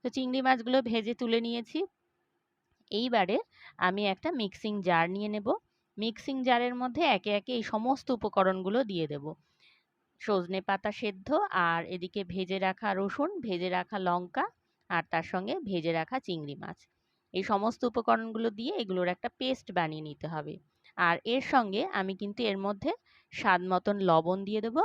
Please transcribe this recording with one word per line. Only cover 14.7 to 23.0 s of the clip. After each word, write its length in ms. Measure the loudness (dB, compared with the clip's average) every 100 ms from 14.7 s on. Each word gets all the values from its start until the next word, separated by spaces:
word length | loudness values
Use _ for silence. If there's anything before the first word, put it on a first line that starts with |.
| _ _
আর 140 | -4 0
তার 120 | -4
সঙ্গে 300 | -2 -6 -4 -6
ভেজে 320 | -2 -2 0
রাখা 260 | -2 -2 -6
চিংড়ি 360 | -4 -6 -6 -10
মাছ। 220 | -12 -14 _ _ _ _ _
এই 100 | -4
সমস্ত 380 | 0 0 0 0
উপকরণগুলো 680 | -2 0 2 2 2 -2 -2
দিয়ে 240 | -2 -6 -4
এগুলোর 320 | -2 0 0
একটা 220 | -2 -6 _
পেস্ট 340 | -4 -2 -2
বানিয়ে 300 | -2 0 -4
নিতে 260 | -10 -8 -6
হবে। 260 | -6 -8 -12 _ _ _ 2
আর 200 | 2 2 0
এর 160 | 0
সঙ্গে 400 | 2 2 2 -2 -2
আমি 280 | -2 -2 -4
কিন্তু 280 | -6 -2
এর 140 | -2 0
মধ্যে 340 | -2 -2 -4 -4